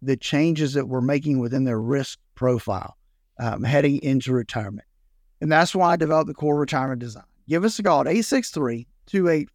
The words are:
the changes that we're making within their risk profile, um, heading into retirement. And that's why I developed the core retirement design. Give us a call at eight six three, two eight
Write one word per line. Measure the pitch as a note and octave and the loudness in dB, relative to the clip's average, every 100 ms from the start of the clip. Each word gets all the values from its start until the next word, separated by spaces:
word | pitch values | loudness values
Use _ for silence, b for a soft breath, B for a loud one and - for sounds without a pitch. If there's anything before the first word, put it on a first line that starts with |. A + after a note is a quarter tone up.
the | C3 C3 | -4 -2
changes | - D3 D#3+ D#3 D3 | 0 0 2 2 0
that | C#3 C3 | -2 -2
we're | B2+ | -2
making | B2+ C#3+ D3+ C3+ | 0 0 0 0
within | A#2 C3 | 0 0
their | C3 A2+ | 0 0
risk | A2+ C#3 C3+ - _ | 0 -2 -2 -10 _
profile, | - B2+ B2 - F#2 - - _ _ _ - | -2 0 0 -2 -6 -6 -16 _ _ _ -8
um, | A2+ G#2 | -6 -2
heading | G#2+ C#3+ C#3+ C#3 | 0 2 2 2
into | C#3+ C3+ B2+ | 0 -2 0
retirement. | B2+ A2+ - G2 G#2 - _ _ _ _ - | -2 -2 -6 -8 -10 -16 _ _ _ _ -8
And | D3+ | 2
that's | D#3 E3+ | 2 2
why | F#3 F3 | 2 2
I | E3+ | 2
developed | D#3 D#3 D#3+ | 2 0 0
the | |
core | D3+ D3+ D3 | -2 0 0
retirement | C#3 D3 C3 B2+ | 0 -2 -2 -6
design. | A#2+ G#2+ - _ - | -10 -14 -20 _ -4
Give | D#3+ | 0
us | G#3 A3 | 0 0
a | |
call | G3+ D3+ | 2 2
at | C#3 | 2
eight | F#3+ | 0
six | A3 C4+ A#3+ | 2 0 -2
three, | - C3 A#2 A#2+ _ _ | -4 -4 -4 -10 _ _
two | G3 F3 | 0 2
eight | D#3+ D3 | 2 0